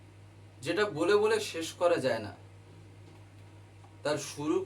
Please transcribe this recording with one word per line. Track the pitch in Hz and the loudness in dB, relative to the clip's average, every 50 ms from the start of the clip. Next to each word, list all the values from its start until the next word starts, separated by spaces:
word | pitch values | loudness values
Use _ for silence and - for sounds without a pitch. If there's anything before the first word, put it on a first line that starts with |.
| - - - - - - - - - - - - 131 | -20 -20 -20 -20 -20 -20 -20 -20 -20 -20 -20 -10 -6
যেটা | 156 170 208 208 - 143 | -4 0 0 0 0 0
বলে | 151 170 190 208 208 214 | 0 2 4 4 4 4
বলে | 220 226 214 214 - | 4 2 0 -2 -4
শেষ | - 165 165 - - - | -6 -8 -8 -8 -4 0
করা | 175 175 165 143 127 | 2 2 2 2 2
যায় | 123 113 110 104 | 0 0 -2 -4
না। | 101 - - - - - - - - - - - - - - - - - - - - - - - - - - - - - - - - - - - | -10 -12 -14 -20 -20 -20 -20 -20 -20 -20 -20 -20 -20 -20 -20 -20 -20 -20 -20 -20 -20 -20 -20 -20 -20 -20 -20 -20 -20 -20 -20 -20 -20 -20 -8 -4
তার | 147 151 139 - - | -2 -2 -2 -4 -8
শুরু | - 143 151 156 180 190 - | -10 -6 -2 0 0 0 0